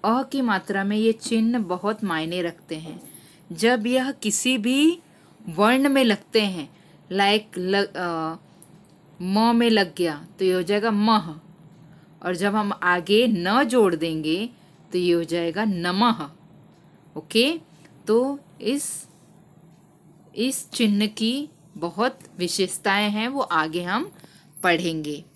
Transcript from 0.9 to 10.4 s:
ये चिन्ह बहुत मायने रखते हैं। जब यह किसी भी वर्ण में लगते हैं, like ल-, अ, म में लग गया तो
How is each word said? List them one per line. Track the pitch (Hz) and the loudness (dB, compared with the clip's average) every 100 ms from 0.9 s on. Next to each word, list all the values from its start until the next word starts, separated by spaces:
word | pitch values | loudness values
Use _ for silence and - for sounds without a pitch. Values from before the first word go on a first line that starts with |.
| 214 | 2
ये | 226 | 2
चिन्ह | 226 - 226 226 240 | 0 -2 0 2 0
बहुत | 185 180 202 220 | -2 -4 -4 -4
मायने | 202 160 160 180 | -4 -4 -4 -4
रखते | 170 165 - 160 | -4 -6 -12 -12
हैं। | 160 175 - - - - - | -12 -16 -18 -20 -20 -20 -16
जब | 170 226 247 214 | -2 2 2 2
यह | 254 254 | 0 0
किसी | - 214 - 254 262 | -4 -4 -2 0 0
भी | 214 262 311 339 _ _ - _ - | 0 4 4 2 _ _ -20 _ -12
वर्ण | 160 208 262 277 | 2 4 4 4
में | 269 | 4
लगते | 240 202 - 226 | 2 0 0 0
हैं, | 202 180 143 - - - - | 0 -4 -10 -16 -20 -20 -6
like | 185 202 214 214 - | 0 2 2 -2 -8
ल-, | 180 196 202 | -2 0 0
अ, | - 175 165 160 165 - - - - - _ - - | -4 -4 -4 -6 -8 -16 -20 -20 -20 -20 _ -20 -10
म | 180 196 226 233 | 0 4 4 6
में | 233 | 4
लग | 220 180 - | 4 2 0
गया | 170 147 | -2 -4
तो | 160 - | -14 -2